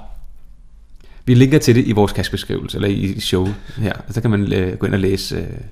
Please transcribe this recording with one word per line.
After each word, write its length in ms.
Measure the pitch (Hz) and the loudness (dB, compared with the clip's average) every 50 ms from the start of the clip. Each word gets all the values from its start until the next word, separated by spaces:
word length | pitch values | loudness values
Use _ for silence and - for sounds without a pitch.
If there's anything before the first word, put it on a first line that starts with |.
| - - - - - - - - - - - - - - - - - - - - - - - - - | -10 -14 -14 -14 -14 -14 -16 -16 -18 -20 -20 -20 -20 -20 -20 -20 -20 -20 -20 -20 -20 -20 -20 -6 0
Vi 80 | 127 123 | 4 6
linker 260 | 120 131 131 139 147 | 6 6 6 6 4
til 160 | - - 113 | 6 6 4
det 120 | 123 143 | 4 4
i 40 | 131 | 4
vores 200 | 113 104 101 101 | 4 2 2 2
cashbeskrivelse, 680 | - - 92 - - 92 - - 95 92 - - - | 2 -2 -4 -4 -4 -6 -6 -6 -6 -6 -6 -6 -6
eller 100 | - 101 101 | -2 -2 -2
i, 40 | 101 | 0
i 260 | 98 98 95 95 107 | 0 -2 -4 -4 -6
show 280 | - - - 90 92 98 104 - - - - | -4 -2 0 0 0 0 -4 -6 -10 -12 -6
her. 160 | - 101 92 - - - | -4 -4 -4 -4 -6 -8
Og 60 | - 101 | -8 -4
så 80 | 113 | -2
kan 80 | 113 117 | 0 2
man, 240 | 107 101 101 90 90 | 2 2 2 0 0
øh, 240 | 98 92 92 - | 0 0 -2 -2
gå 80 | - 101 | -2 -2
ind 80 | 90 101 | 0 0
og 60 | 101 | 2
læse, 360 | 95 95 98 95 - - - | 2 2 0 -2 -2 -4 -6
øh, 80 | 85 85 82 82 - - - | -6 -6 -8 -10 -12 -12 -14